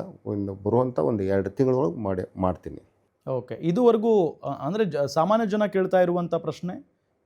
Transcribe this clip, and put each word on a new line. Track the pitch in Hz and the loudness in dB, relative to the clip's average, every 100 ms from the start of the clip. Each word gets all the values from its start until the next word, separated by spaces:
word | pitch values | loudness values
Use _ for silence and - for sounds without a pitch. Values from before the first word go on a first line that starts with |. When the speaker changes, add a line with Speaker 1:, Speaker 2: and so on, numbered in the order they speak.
| 185 95 - | -4 -12 -8
Speaker 1:
ಒಂದು | 104 98 | -6 -6
ಬರುವಂಥ | 98 101 117 127 127 | -6 0 0 0 0
ಒಂದು | 147 110 | -2 0
ಎರಡು | 95 98 98 | 0 0 -2
ತಿಂಗಳೊಳಗೆ | 98 131 127 160 170 | 0 2 2 0 -2
ಮಾಡಿ, | 101 92 - - | -4 -4 -6 -2
ಮಾಡ್ತೀನಿ. | 92 90 - 71 _ _ _ _ - | -2 -2 -8 -16 _ _ _ _ -8
Speaker 2:
ಓಕೆ. | 131 113 113 | -6 -6 -6
ಇದುವರೆಗೂ, | 165 175 240 226 226 214 160 | -2 4 6 4 4 4 2
ಅ-, | - 139 139 | -2 -10 -6
ಅಂದ್ರೆ | 139 208 208 | -4 -2 -2
ಜ-, | 147 | 0
ಸಾಮಾನ್ಯ | 143 160 170 226 220 | -2 2 2 2 2
ಜನ | 208 208 | 0 0
ಕೇಳ್ತಾ | 196 185 185 | 0 2 4
ಇರುವಂಥ | 180 175 170 165 | 4 2 -2 -4
ಪ್ರಶ್ನೆ, | 160 - 175 220 - _ _ _ | -4 -6 -8 -10 -14 _ _ _